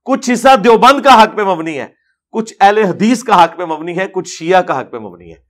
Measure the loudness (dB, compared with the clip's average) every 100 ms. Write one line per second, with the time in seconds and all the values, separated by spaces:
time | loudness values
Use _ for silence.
0 | -6 -4 -2 0 4 4 4 4 4 2
1 | 4 4 4 0 -4 -4 -6 -10 -12 _
2 | _ _ _ -8 -8 0 2 2 0 0
3 | -2 -2 0 2 2 -2 -10 -8 -8 -8
4 | -6 -8 -10 -10 -2 0 0 -6 -8 -14
5 | -16 -20 -20 -20 _